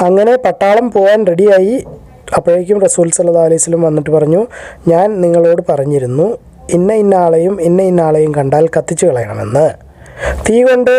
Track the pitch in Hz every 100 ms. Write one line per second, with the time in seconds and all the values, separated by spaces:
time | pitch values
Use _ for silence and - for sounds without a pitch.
0 | 180 190 214 254 202 - 196 208 247 208
1 | 196 214 196 170 208 190 190 262 - -
2 | - - - - - 175 175 208 185 -
3 | 170 165 175 170 160 165 165 165 165 151
4 | 147 156 151 170 240 - - - - 165
5 | 208 208 175 170 170 175 175 147 139 143
6 | 127 131 190 233 - - - 175 185 220
7 | 202 190 175 165 175 202 170 180 190 175
8 | 160 156 156 147 139 147 165 160 - 165
9 | 175 123 110 104 104 127 151 - - -
10 | - - - - - 226 254 247 247